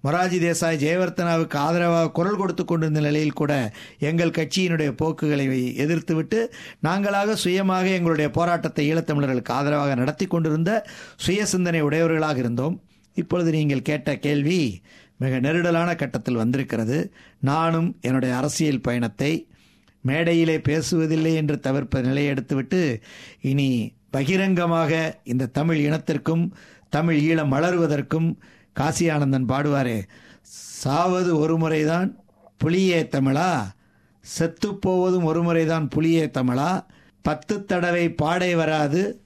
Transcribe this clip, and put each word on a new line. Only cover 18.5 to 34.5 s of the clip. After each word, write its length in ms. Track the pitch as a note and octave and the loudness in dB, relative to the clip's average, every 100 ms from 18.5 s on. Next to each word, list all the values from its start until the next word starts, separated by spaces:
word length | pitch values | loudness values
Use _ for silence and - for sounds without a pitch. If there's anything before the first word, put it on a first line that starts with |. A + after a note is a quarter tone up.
| - D#3 C3+ | 0 0 0
பயணத்தை 500 | B2+ A#2+ A#2 A2+ C#3 D#3+ - - _ _ _ _ | -2 -2 -2 -2 -2 -2 -6 -20 _ _ _ _
மேடையிலே 540 | C3 D3 E3+ E3+ D#3+ D#3 | -2 0 2 4 4 2
பேசுவதில்லை 720 | D3+ D#3 D3 F3 D#3+ D#3+ D#3+ | 2 0 0 0 2 2 2
என்று 220 | D#3+ D3+ C#3+ | 2 0 -2
தவிர்ப்ப 420 | C3+ C#3 C#3+ C#3 | -2 -2 0 -2
நிலையை 280 | B2+ C#3 C#3+ | 0 0 0
எடுத்துவிட்டு 500 | C3+ - C3+ C3+ F#3+ D#3+ A2 - - - - | -2 -2 -4 0 0 0 -2 -8 -20 -20 -6
இனி 280 | C3+ C#3 C3+ B2 A2 _ _ | -2 0 2 0 -2 _ _
பகிரங்கமாக 840 | C#3 C#3 F#3+ G3 F3+ F3 E3 D#3 D#3+ D#3+ - | -4 0 2 2 2 2 2 2 0 -2 -6
இந்த 220 | - B2 B2+ | -4 -2 -2
தமிழ் 340 | - D#3+ D#3+ | -2 0 2
இனத்திற்கும் 680 | D3 D#3 - D#3 - E3 F3 - - - _ | 0 0 -2 -2 0 0 -2 -6 -20 -20 _
தமிழ் 300 | D3 E3+ D#3 | -2 2 2
ஈழம் 340 | D3+ E3 D3 | 2 2 2
வளருவதற்கும் 760 | C3+ E3+ F3+ E3 C#3+ - D#3+ E3 - - - _ | 0 2 2 0 0 -2 0 0 -4 -12 -20 _
காசி 320 | - C#3+ - E3+ | -4 -2 0 0
ஆனந்தன் 380 | D3+ C#3 C3+ B2 | 2 2 0 0
பாடுவாரே, 480 | C3+ D3 C#3+ B2+ A2 F#2+ - - - - - - - | 0 0 0 0 -4 -6 -16 -20 -20 -20 -20 -18 -8
"சாவது 540 | C3+ C#3+ F3+ F3+ F3+ D#3+ | -2 0 2 2 2 2
ஒரு 180 | D#3 E3 | 2 0
முறைதான் 520 | D#3+ D#3 D3+ E3+ F#3+ - _ _ - _ | 0 0 0 0 -2 -6 _ _ -20 _
புலியே 420 | D#3 F3 F#3+ E3+ | 0 2 4 2
தமிழா, 460 | D#3 C#3 C3+ C3+ F#3 D3+ G2 - _ _ _ _ - | 0 0 2 2 0 0 -4 -10 _ _ _ _ -16
செத்துப்போவதும் 1000 | - E3 | -2 -2